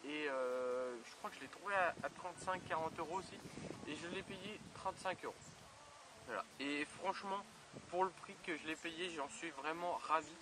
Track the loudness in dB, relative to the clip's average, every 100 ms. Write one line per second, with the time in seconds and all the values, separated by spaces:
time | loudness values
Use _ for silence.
0 | 0 2 4 4 4 4 2 2 0 -2
1 | -8 -8 -8 -6 -10 -6 2 6 6 4
2 | -2 -2 -6 -4 0 0 2 2 2 0
3 | 0 0 -2 -8 -8 -8 -6 -6 -4 -4
4 | -2 -4 -4 -6 -6 -6 -8 -2 -2 0
5 | 0 0 -2 -6 -12 -14 -14 -14 -16 -14
6 | -16 -14 -2 0 0 -2 0 2 0 0
7 | 0 2 0 -2 -2 -12 -12 -12 -2 6
8 | 6 4 -12 -8 -2 0 0 -2 -2 -2
9 | -2 0 -2 0 -4 -2 0 2 2 2
10 | 6 6 6 -8